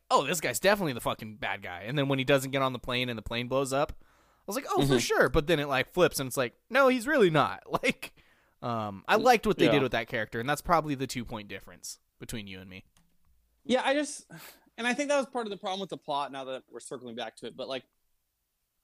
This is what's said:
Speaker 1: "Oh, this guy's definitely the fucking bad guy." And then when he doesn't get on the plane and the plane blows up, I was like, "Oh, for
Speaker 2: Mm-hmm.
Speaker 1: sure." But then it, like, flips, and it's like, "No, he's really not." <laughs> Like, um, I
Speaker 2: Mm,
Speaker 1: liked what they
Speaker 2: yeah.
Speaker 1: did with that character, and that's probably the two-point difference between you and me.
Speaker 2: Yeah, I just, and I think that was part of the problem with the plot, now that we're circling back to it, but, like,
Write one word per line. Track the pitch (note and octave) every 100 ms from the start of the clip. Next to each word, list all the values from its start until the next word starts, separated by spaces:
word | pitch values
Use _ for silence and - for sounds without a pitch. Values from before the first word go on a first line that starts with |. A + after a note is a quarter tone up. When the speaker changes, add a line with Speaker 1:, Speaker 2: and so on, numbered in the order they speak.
| -
Speaker 1:
"Oh, | B3 C#3
this | E3+
guy's | C3+ B2
definitely | F#3 G#3 E3
the | A#2
fucking | - A2+ A2 G#2+
bad | A2 G2+
guy." | G2 F2 G2+
And | D3
then | C#3
when | C3+
he | B2+
doesn't | C#3 C3+
get | C3+
on | C3+
the | B2
plane | - B2 B2
and | A2+
the |
plane | - A#2 A#2+
blows | C3 C3+
up, | C3+ D3+ -
I | - _ _ _ -
was | G#3+
like, | -
"Oh, | G4
for | C#3 B2+
Speaker 2:
Mm-hmm. |
Speaker 1:
sure." | - G#4+ E3
But | D3+ D3+
then | D#3
it, | D3
like, | C3 C3
flips, | - D#3+ -
and | C3
it's | C#3+
like, | B2 _ -
"No, | B3 C4
he's | B3+ A3
really | D4+ F#3
not." | D#3 G#2+ F#2+ -
<laughs> | D3
Like, | B3+ - - _ _ _ _ _
um, | B2 A#2 G#2+ G2 -
I | G#3
Speaker 2:
Mm, |
Speaker 1:
liked | A#3 A#3 G#3+
what | F3+
they | E3+
Speaker 2:
yeah. |
Speaker 1:
did | C#3+
with | C3
that | A2+ A#2
character, | B2 G#2+ A#2
and | B2
that's | D3
probably | - E3 D3+ C3+
the | C3
two-point | C3 A2+ A2+ G2+
difference | G2 - E2+ - - _ -
between | B2 A#2 G2+
you | F#2+
and | F#2+
me. | F#2 - _ _ _ _ _ _ _ -
Speaker 2:
Yeah, | B3
I | A3+
just, | C#4 C#4+ - - E3 - - _ -
and | A#3
I |
think | B3 C#4+
that | C#4+
was | C4
part | B3 A3
of |
the | G3
problem | G#3 F#3+
with | F#3+
the | D3
plot, | - C#3+ C#3
now | C3+ C3
that | C3 _
we're | A#2+
circling | - C3 B2 A#2
back | A2+ -
to | A#2+
it, | B2
but, | A#2+
like, | C3 - _ _ _ _ _ _ _ _ _